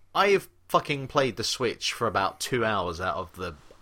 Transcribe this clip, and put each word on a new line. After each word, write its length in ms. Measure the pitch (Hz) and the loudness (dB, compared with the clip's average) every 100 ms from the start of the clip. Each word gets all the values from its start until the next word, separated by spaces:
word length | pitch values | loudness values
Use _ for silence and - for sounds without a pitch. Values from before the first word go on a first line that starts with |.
| - | -4
I 140 | 165 202 | 2 4
have 180 | 190 - _ - | 4 2 _ 0
fucking 380 | 175 - 143 135 | 0 2 -4 -2
played 300 | 147 135 107 | 0 2 0
the 80 | |
Switch 480 | 107 - 120 - - | -4 -2 -2 -2 -4
for 140 | - 113 | -2 0
about 320 | 95 95 - | 2 0 -2
two 240 | - 127 | -2 0
hours 360 | 110 104 90 82 | 2 0 -2 -2
out 160 | 92 87 | -4 -4
of 160 | 90 - | -6 -8
the 180 | 90 76 - - | -10 -10 -18 -18